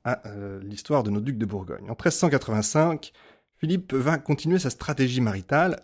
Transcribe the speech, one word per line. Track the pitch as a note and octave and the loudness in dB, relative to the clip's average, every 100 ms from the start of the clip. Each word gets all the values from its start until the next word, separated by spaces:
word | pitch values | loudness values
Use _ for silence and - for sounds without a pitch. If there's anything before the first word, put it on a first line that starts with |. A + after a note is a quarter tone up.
à, | A#2+ B2 A2 | -4 -4 -6
euh, | G#2 G2+ G2 | -10 -10 -10
l'histoire | G2 G#2 - D3 | -12 -10 0 0
de | G#2+ | 2
nos | G#2 | 0
ducs | A#2+ A#2 | 0 -2
de | |
Bourgogne. | G#2+ G2+ F2+ - - | -2 -4 -8 -12 -10
En | |
treize | A#2 F3 | -2 0
cent | - E3+ | 2 2
quatre-vingt-cinq, | C3+ - G#2+ G#2+ D3+ E3 D#3+ - _ - _ _ - | 2 0 0 2 4 2 2 -8 _ -20 _ _ -6
Philippe | D#3+ F3+ F#3 | -2 -2 0
va | C3+ C3 D#3+ | 0 2 0
continuer | - C#3+ D#3+ F3+ | 0 0 2 2
sa | C3 | 0
stratégie | - - C#3 B2+ B2+ | -4 -4 0 2 2
maritale, | A2+ G2 F#2 C#3+ F3+ - | 0 0 0 2 2 0